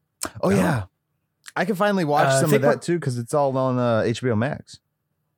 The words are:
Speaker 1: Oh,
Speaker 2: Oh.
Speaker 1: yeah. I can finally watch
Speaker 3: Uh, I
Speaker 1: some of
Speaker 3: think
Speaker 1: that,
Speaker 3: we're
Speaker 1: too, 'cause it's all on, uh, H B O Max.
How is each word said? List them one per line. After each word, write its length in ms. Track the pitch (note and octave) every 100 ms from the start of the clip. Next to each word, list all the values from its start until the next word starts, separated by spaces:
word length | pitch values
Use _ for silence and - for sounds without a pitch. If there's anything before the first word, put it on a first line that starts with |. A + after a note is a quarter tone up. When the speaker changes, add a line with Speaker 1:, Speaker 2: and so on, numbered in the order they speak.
| _ - -
Speaker 1:
Oh, 40 | -
Speaker 2:
Oh. 60 | F#3
Speaker 1:
yeah. 340 | G3 F3 B2 F2+ _ _ _ _ _ - -
I 100 | F#3
can 100 | F#3
finally 280 | G#3 G3 D3
watch 220 | D3 C#3
Speaker 3:
Uh, 20 |
I 60 | C3+
Speaker 1:
some 80 | -
of 40 |
Speaker 3:
think 100 | C#3
Speaker 1:
that, 120 | C#3+ B2+
Speaker 3:
we're 60 |
Speaker 1:
too, 180 | - F3
'cause 180 | C#3 A#2+
it's 160 | A#2
all 240 | D3+ C#3 C3
on, 220 | C3 B2
uh, 240 | A#2+ A2 G2
H 160 | A2
B 80 | B2
O 60 | G#2+
Max. 440 | C3+ - - - _ _ _ _ _